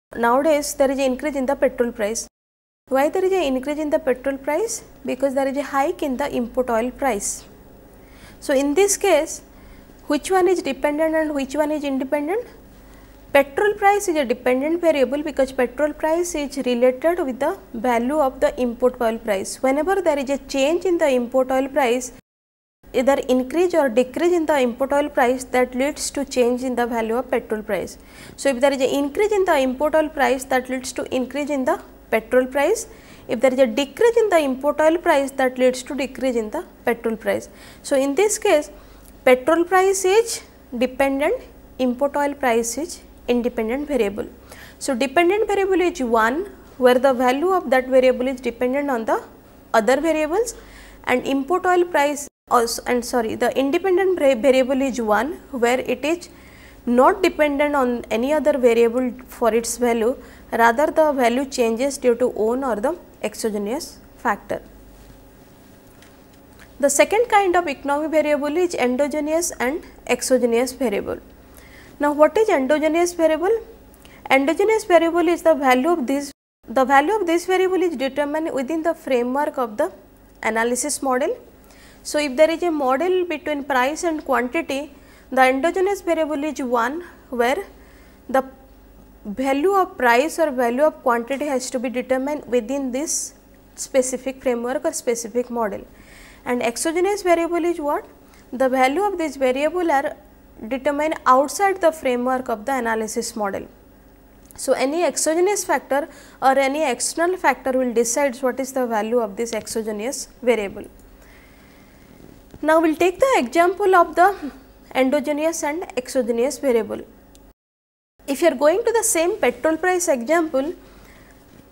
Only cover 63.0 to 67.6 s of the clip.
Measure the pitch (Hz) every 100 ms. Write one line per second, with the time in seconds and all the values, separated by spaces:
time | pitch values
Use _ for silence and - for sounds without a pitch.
63 | - - 208 - 226 202 202 285 - -
64 | - - 240 202 - - - - - -
65 | - - - - - - - - - -
66 | - - - - - - - - 277 302
67 | 294 427 480 415 381 349